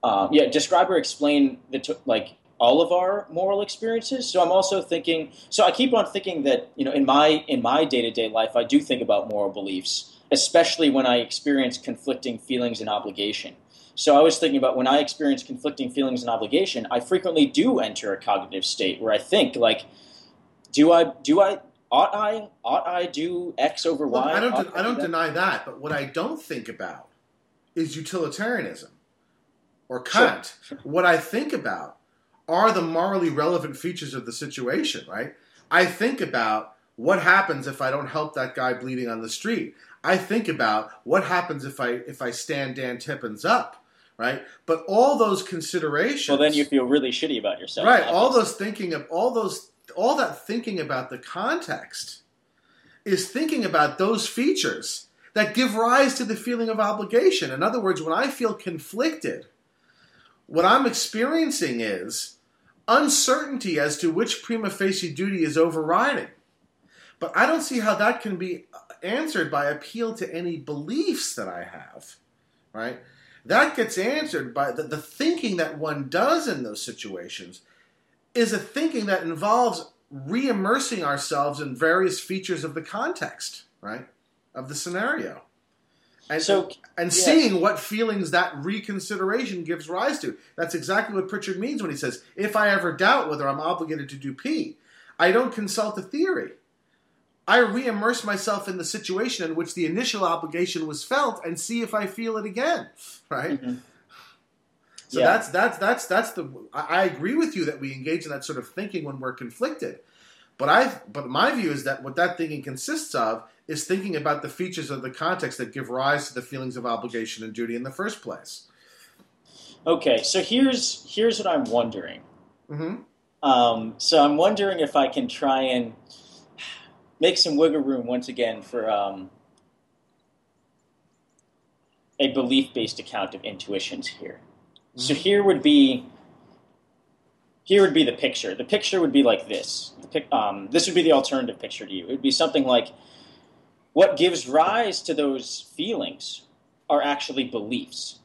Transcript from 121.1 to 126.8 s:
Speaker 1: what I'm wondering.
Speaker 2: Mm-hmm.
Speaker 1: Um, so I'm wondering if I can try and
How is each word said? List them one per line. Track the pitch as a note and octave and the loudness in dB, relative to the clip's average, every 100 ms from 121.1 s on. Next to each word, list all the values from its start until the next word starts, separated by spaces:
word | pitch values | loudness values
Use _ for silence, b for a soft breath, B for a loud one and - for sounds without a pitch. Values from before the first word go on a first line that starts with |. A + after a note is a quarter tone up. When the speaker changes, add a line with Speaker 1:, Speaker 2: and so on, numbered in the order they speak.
| - A3+ G#3+ | 2 2 2
Speaker 1:
what | F#3+ | 0
I'm | D#3+ | 0
wondering. | A#2+ A#2 A#2 G#2 E2+ - - - _ _ _ | 2 0 0 -4 -12 -16 -20 -20 _ _ _
Speaker 2:
Mm-hmm. | D3 D#3+ A#3 - _ _ _ C#3+ | -8 -6 -8 -14 _ _ _ 4
Speaker 1:
Um, | B2+ A#2+ A2+ A2 A2 | 6 6 2 -4 -4
so | - D#3+ | 4 6
I'm | C#3+ D3 | 6 6
wondering | F#3 G#3+ G3 F3+ | 4 4 -2 0
if | C#3+ D3 | 0 2
I | E3+ | 2
can | C#3+ A#2+ | 0 -6
try | - C#3+ C3 | -2 0 2
and | C3 B2+ A#2 A2+ _ B B B B - B B | 2 -2 -4 -10 _ B B B B -20 B B